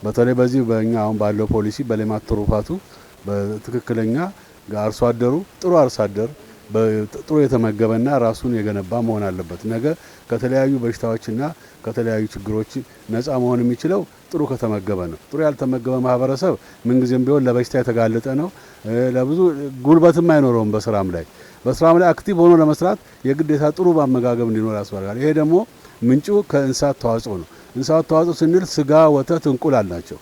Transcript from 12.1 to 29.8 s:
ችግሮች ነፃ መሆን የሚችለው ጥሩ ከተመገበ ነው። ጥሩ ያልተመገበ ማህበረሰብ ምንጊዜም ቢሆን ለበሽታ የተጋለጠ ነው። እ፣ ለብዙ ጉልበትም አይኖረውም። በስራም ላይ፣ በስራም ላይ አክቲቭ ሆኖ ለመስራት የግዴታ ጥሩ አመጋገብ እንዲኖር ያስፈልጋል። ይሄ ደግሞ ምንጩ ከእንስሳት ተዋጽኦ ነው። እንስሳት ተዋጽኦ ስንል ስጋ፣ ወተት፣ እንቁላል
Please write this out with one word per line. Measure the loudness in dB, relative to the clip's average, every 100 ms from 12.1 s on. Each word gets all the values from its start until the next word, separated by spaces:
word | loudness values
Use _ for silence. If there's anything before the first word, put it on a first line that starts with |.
| -2 -4
ችግሮች | -8 -6 -6 -6 -10 -12 -20 -8
ነፃ | -6 -4 -2
መሆን | 0 0
የሚችለው | 0 -2 -2 -2 -4 -14 -12
ጥሩ | -6 -4
ከተመገበ | -4 -4 -4 -4 -6 -6
ነው። | -10
ጥሩ | -12 -2
ያልተመገበ | -2 -2 -4 -4 -2 -2
ማህበረሰብ | 0 0 0 0 -2 -2 -8 -10
ምንጊዜም | 0 0 2 0
ቢሆን | 2 2
ለበሽታ | 2 0 0 -2
የተጋለጠ | -2 0 0 0 -2
ነው። | -4 -6 -10 -20 -16
እ፣ | -6 -2 0
ለብዙ | 0 -2 2 2 0 -8 -6
ጉልበትም | 4 6 6 4 4
አይኖረውም። | 4 4 2 2
በስራም | -2 0 -2 -2
ላይ፣ | -4 -8 -16 -20 -8
በስራም | -4 2 4 6
ላይ | 4
አክቲቭ | 2 -2 4
ሆኖ | 6 8
ለመስራት | 6 2 0 -2 -8 -8
የግዴታ | -4 -2 0 2 0
ጥሩ | 2 2 4
አመጋገብ | 2 2 0 0 0
እንዲኖር | -2 -2
ያስፈልጋል። | -4 -6 -8 -8 -4
ይሄ | 0
ደግሞ | 2 2 2 0 -12 -20 -4
ምንጩ | 2 2 2 0
ከእንስሳት | 2 0 0 0 -2 -2
ተዋጽኦ | -2 -4 -4 -10
ነው። | -10 -18 -14
እንስሳት | -8 0 0 2
ተዋጽኦ | 0 0
ስንል | 0 2 2 0
ስጋ፣ | -4 2 6 6
ወተት፣ | 4 0 -2 -2
እንቁላል | -2 2 0